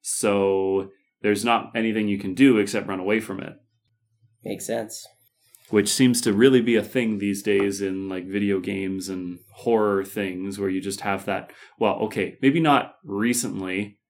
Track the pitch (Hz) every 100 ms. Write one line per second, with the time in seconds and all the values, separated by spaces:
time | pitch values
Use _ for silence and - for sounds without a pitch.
0 | - - 110 101 98 95 95 95 95 _
1 | _ _ 107 104 117 113 110 117 113 110
2 | 104 98 98 92 135 110 101 110 - 92
3 | 92 110 107 98 - - _ _ _ _
4 | _ _ _ _ 113 104 - 117 107 -
5 | - _ _ _ _ _ _ 107 101 -
6 | 131 120 117 101 127 131 117 113 101 131
7 | 113 104 101 101 107 101 101 98 98 95
8 | 95 92 92 101 101 95 90 98 95 95
9 | 95 92 90 87 _ - 120 113 107 98
10 | 95 - 98 90 98 98 98 95 98 98
11 | 104 98 - 95 - - - _ 107 -
12 | 107 - 90 - 135 160 156 135 - -
13 | - 101 117 120 113 101 95 92 104 -